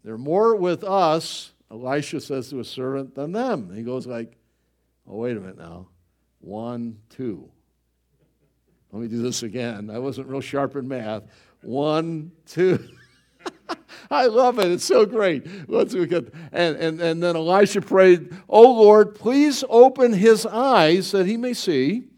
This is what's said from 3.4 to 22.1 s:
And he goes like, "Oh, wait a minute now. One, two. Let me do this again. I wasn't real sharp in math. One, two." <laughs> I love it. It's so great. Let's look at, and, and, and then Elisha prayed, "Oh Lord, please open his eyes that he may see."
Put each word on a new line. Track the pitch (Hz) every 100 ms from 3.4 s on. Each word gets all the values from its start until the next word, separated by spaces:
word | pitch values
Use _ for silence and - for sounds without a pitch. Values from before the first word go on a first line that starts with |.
| 262 180 92
And | 101
he |
goes | 117 127 120
like, | 117 117 _ _ _ _ _ _ _ _
"Oh, | 98
wait | 120 113
a |
minute | 92 95
now. | 85 87 92 _ _ _ _ _
One, | - 107 117 120 117 104 _
two. | - 127 85 - _ _ _ _ _ _ _ _ _ _ _ _ _ _
Let | 101
me | 113
do | 117
this | 123 117
again. | 113 113 120 104 107
I | 110
wasn't | 135 127 131
real | 135
sharp | - 139 127 143
in | 127
math. | 131 110 107 - _ _ _
One, | 113 127 147 156 165 160 160 _ _
two." | 160 185 165 -
<laughs> | _ _ _ _ _ - _ - 330 _ - -
I | 285 254
love | 220 254 247
it. | 185
It's | 175 -
so | - 214
great. | 233 190 143 165 196 143
Let's | 220 -
look | 220 165
at, | 170 - 160 165
and, | - 170 147
and, | 165 160
and | 170 165
then | 175 165
Elisha | 160 190 202 208
prayed, | - 190 185 175 - - -
"Oh | 214 240
Lord, | 233 208 214 208 -
please | 214 269 294 269 262
open | 226 262 262 247
his | 196 220 220 220
eyes | 214 269 233 156 180 185
that | 196 185
he | 226
may | 247
see." | 240 - 143 135 233 -